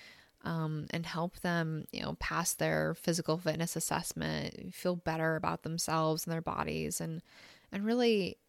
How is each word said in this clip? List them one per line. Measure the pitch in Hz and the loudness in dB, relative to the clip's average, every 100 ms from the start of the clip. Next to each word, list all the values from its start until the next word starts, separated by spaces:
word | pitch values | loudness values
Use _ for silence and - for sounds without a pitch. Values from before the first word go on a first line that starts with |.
| - - - _ | -20 -20 -20 _
um, | - 165 156 156 - | -2 0 0 -2 -2
and | 170 165 | -4 -2
help | 170 175 - | -2 -2 -2
them, | 180 170 160 156 - | 0 2 0 -2 -6
you | - | -6
know, | - - | -6 -4
pass | - 160 175 | -2 0 0
their | - 160 156 156 | 2 2 4 2
physical | 165 - 165 160 165 | 0 0 2 2 0
fitness | 170 156 170 165 | 0 0 0 0
assessment, | - 160 - 160 156 156 139 - 185 | 0 0 -2 -2 -2 -2 -4 -6 -10
feel | - 180 175 | -2 0 0
better | 165 160 160 156 | 0 0 2 2
about | 165 165 | 0 -2
themselves | 156 165 - 160 160 156 | -4 -2 0 2 4 2
and | 170 | 0
their | 165 | -2
bodies, | - - 156 156 151 - | -2 -2 -2 -2 -2 -2
and, | 165 160 - - - - - | -4 -6 -10 -20 -20 -20 -8
and | 196 | -2
really | 214 240 240 214 180 - | 0 4 6 6 2 -4